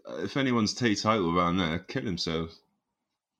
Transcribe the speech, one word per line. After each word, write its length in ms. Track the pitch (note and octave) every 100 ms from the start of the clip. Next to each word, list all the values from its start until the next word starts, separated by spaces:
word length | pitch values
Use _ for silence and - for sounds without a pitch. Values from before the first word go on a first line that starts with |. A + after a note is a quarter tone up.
| - B1
if 160 | G2 C#3
anyone's 360 | C3+ A#2+ G2+
teetotal 640 | - A#2+ G2+ A2 A2 E2+ F2
around 200 | F2 F2+
there, 240 | E2+ E2+
kill 240 | - C3
themselves. 560 | B2+ E2+ - D#2+ D#2+ - _ _ _ _ _ _ _